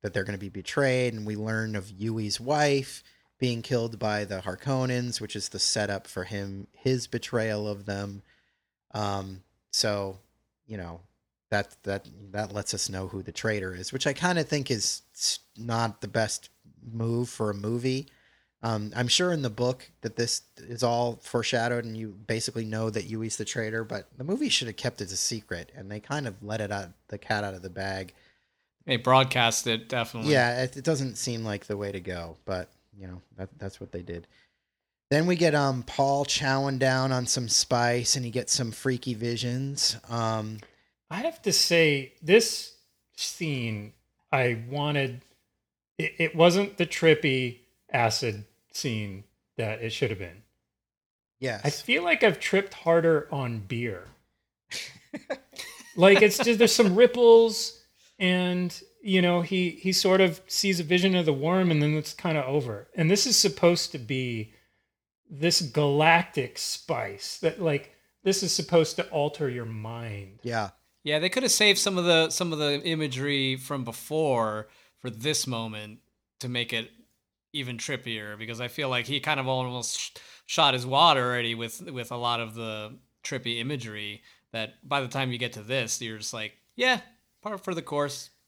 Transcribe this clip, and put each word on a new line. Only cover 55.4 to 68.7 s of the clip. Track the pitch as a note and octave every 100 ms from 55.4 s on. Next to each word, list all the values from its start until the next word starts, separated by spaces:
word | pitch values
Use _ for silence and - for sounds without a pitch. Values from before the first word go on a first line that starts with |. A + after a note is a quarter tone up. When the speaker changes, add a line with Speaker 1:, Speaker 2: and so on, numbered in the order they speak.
| _ - - - - -
Speaker 3:
Like, | F#3 G3
it's | G#3 G3+
just, | A3+ A3
there's | A3+
some | - G#3+ F#3
ripples, | B3 B3 A#3+ A3+ A3+ G#3+ - - _ _ _ _
and, | F#3 F3+ F3+ F3+ F3+ - - _
you | A3+ F#3
know, | F3+ F3
he, | E3+ F#3 F3+
he | E3 F#3
sort | F#3 G3 F#3+
of | F#3 D#3+ -
sees | - G3 F3+
a |
vision | D#3 F3+ F#3+ F#3
of | D#3+
the |
worm, | C#3 D3+ F#3 F#3
and | D#3
then | D3 D3+
it's | D3
kinda | - F3 D#3 C3
over. | D3 B2+ G#2 - -
And | D#3+
this | G3+ B3+
is | G3+
supposed | G3+ G3+ F3 F3 -
to | D3+
be | A2+ C3 B2+ A#2 A2 _ _ _ _ _ _ _ _
this | C#3 E3 E3+
galactic | D#3+ D3+ D3 C#3+ D#3 E3 F3 - B2 -
spice | - - - B2+ G#2+ G2+ - -
that, | E3 D#3
like, | E3+ C#3+ - _ _ _
this | F#3+ G3
is | F3+
supposed | - D#3